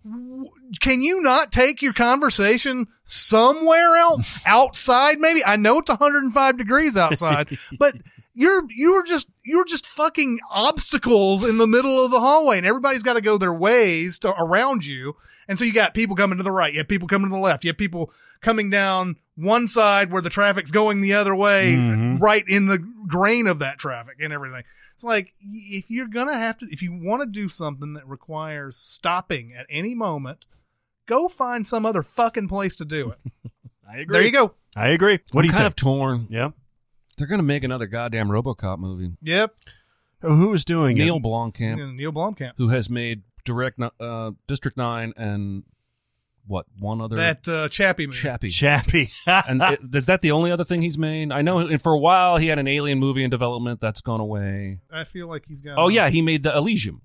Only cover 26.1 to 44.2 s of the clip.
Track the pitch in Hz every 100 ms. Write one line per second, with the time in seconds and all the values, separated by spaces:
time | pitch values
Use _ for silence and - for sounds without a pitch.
26.1 | 226 269 269 226 226 233 151 175 175 170
27.1 | 240 269 208 196 - 156 139 147 151 135
28.1 | 135 - 156 156 151 139 - - - 175
29.1 | 180 - 147 117 123 131 147 202 240 208
30.1 | 151 131 151 _ _ _ _ _ _ -
31.1 | 247 359 - 254 240 208 233 220 196 -
32.1 | - 233 226 196 196 190 - 151 151 123
33.1 | - 123 _ - _ - _ 101 117 -
34.1 | 175 214 269 214 _ _ 107 117 165 196
35.1 | 196 - - 165 180 214 - 131 135 135
36.1 | 127 110 113 139 - _ _ _ _ _
37.1 | - 143 202 147 143 131 127 107 113 120
38.1 | 110 104 104 127 120 98 92 92 90 90
39.1 | 87 156 180 220 _ - _ _ _ _
40.1 | _ 165 156 196 190 - 170 143 123 160
41.1 | 165 113 113 117 104 113 120 139 127 151
42.1 | 156 190 208 127 - 117 127 107 120 117
43.1 | 110 _ _ - 120 127 - 117 _ 117
44.1 | 113